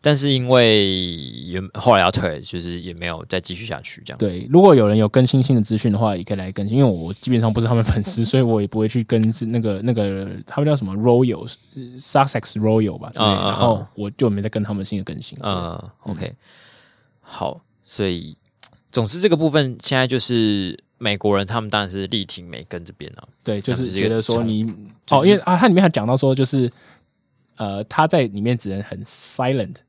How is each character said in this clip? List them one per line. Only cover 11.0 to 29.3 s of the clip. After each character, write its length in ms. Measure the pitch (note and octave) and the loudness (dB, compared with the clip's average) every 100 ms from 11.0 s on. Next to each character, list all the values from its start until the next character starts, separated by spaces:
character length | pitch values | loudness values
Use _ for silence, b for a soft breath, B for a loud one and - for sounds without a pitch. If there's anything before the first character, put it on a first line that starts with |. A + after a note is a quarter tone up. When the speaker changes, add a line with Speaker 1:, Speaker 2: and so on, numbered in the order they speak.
| A#2+ A#2+ B2+ G#2 A#2+ - _ C#3 B2 B2+ - C#3+ C3+ A2+ - | 4 4 4 -2 -10 -16 _ -18 -18 -16 -2 0 2 -2 -6
Speaker 2:
Royal 440 | G#2+ G#2+ A2 G#2+ F2 | -4 0 0 0 -6
吧 140 | - | -14
之 60 | - | -2
类 60 | G#2+ | 0
的， 60 | |
Speaker 1:
嗯， 60 | G2 | 0
嗯， 60 | |
嗯。 20 | G2 | -2
Speaker 2:
然 100 | G2 | 0
后 300 | A#2+ G#2 G#2 | 0 0 -4
我 160 | - G2+ | -10 -12
就 180 | - B2 | -2 -2
没 140 | G2+ | -2
再 80 | G#2 | -4
跟 140 | A2 | -6
他 100 | G2+ | -6
们 100 | G2+ | -6
新 140 | F#2+ G#2 | -6 -8
的 60 | |
更 180 | F#2 - | -8 -12
新。 160 | - - | -14 -10
Speaker 1:
嗯， 340 | - F#2 E2+ - - _ - | -6 -4 -6 -10 -14 _ -12
Speaker 2:
对。 60 | |
Speaker 1:
OK。 200 | E3+ F#2+ - b b b b b b b _ | -10 -10 -12 b b b b b b b _
好， 420 | _ - D#2 E3 _ _ _ | _ -10 -8 -10 _ _ _
所 220 | - G2 | -6 -4
以 280 | E2+ D#2 D#2 _ _ - _ _ | -4 -10 -20 _ _ -20 _ _
总 140 | - A2 | -4 -2
之 140 | F3 | 0
这 100 | G3 | 2
个 80 | E3 | 2
部 140 | D#3+ | 2
分 260 | D3+ C3+ A#2+ | 2 0 -4
现 120 | - C3+ | -2 0
在 120 | B2+ | 0
就 100 | B2+ | 0
是 680 | - A#2+ A2 G2+ F#2 - _ _ | 0 2 2 0 -2 -8 _ _
美 180 | G#2 G2+ | -4 0
国 220 | G#2+ G2 | 0 0
人 80 | G2 | 0
他 160 | A2+ | -6
们 80 | A2 | -2
当 100 | G#2 | -4
然 80 | G2 | -4
是 200 | G2 F#2+ | -6 -4
力 180 | A2 F#2+ | -6 -6
挺 240 | - F2 | -12 -14
梅 160 | B1+ - | -16 -12
根 160 | F2 | -14
这 80 | E2 - | -14 -18
边 120 | C#2+ C2 | -18 -18
啊。 60 | - _ | -20 _
Speaker 2:
对， 180 | - G#2 | -6 -4
就 100 | - A#2+ | -2 -4
是 160 | B2+ | -2
觉 180 | F#2+ A2 | -2 0
得 100 | A2+ | 0
说 220 | A2 A#2 | 0 0
你， 220 | A2+ G#2+ | 0 -2
Speaker 1:
他 60 | A2 | -4
们 60 | G#2 | -8
就 60 | |
是 0 | |
一 80 | G#2 | -18
个 60 | _ - | _ 0
就 120 | D3 | 4
是 40 | |
Speaker 2:
哦， 40 | F3+ | 6
因 60 | |
为， 80 | G3+ | 4
啊， 120 | - F3+ | 4 4
它 120 | A#3+ | 6
里 80 | F3 | 6
面 80 | |
还 40 | F#3+ | 4
讲 200 | C#3 G#2+ | 2 0
到 100 | C3 | 2
说 160 | C3+ | 2
就 100 | C3 | 2
是， 260 | C3 C#3 A#2+ b b b _ _ _ _ _ _ | 0 0 -2 b b b _ _ _ _ _ _
呃， 260 | G#2 G2 | -8 -6
他 240 | G#2 - D#3 | -4 0 2
在 160 | E3+ | 2
里 180 | A#2+ G2 | 0 -2
面 160 | A2 B2 | -2 -2
只 120 | G2+ | -4
能 120 | G2 | -6
很 180 | G2+ F#2+ | -8 -12
silent。 720 | G#2 - - | -12 -12 -10